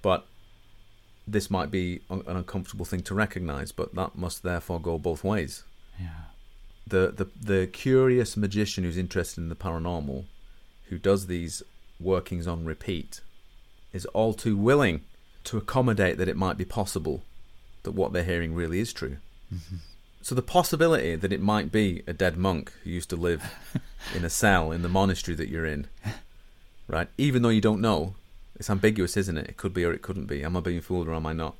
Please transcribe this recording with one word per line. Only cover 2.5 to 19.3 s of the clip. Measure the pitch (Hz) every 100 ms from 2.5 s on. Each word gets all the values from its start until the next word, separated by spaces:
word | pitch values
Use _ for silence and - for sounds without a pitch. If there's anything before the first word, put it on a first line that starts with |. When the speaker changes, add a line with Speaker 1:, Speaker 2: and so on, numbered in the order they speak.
| 98 90 101
Speaker 1:
thing | 87 92
to | -
recognise, | 98 107 - 85 69 78
but | - 82
that | - 92 -
must | 90 -
therefore | 90 87 - 85
go | 85 82
both | 87 80
ways. | 95 104 73 - - - - -
Speaker 2:
Yeah. | 90 80 82 - - - - - -
Speaker 1:
The, | 95 92 -
the, | 95 -
the | 107 98 92
curious | - 135 131 131 123 110 -
magician | 104 104 104 -
who's | 90 85
interested | 90 95 85 -
in | 82
the |
paranormal, | 82 95 82 82 87 71 67 - - - - - - -
who | 87
does | 98 98 95
these | 87 85 - - - - -
workings | 87 92 - 90 85
on | 85
repeat, | 80 78 - 95 - - - - - - - - -
is | 95 -
all | - 113
too | 104 117 101
willing | 107 143 123 80 - - - -
to | - 110
accommodate | - 131 127 107 92 73
that | 92
it | -
might | 92 -
be |
possible | 92 - 98 98 78 67 - - - - - -
that | -
what | 90 92
they're | 87
hearing | 85 87 82
really | 82 82 87
is | 117
true. | - 69 71 -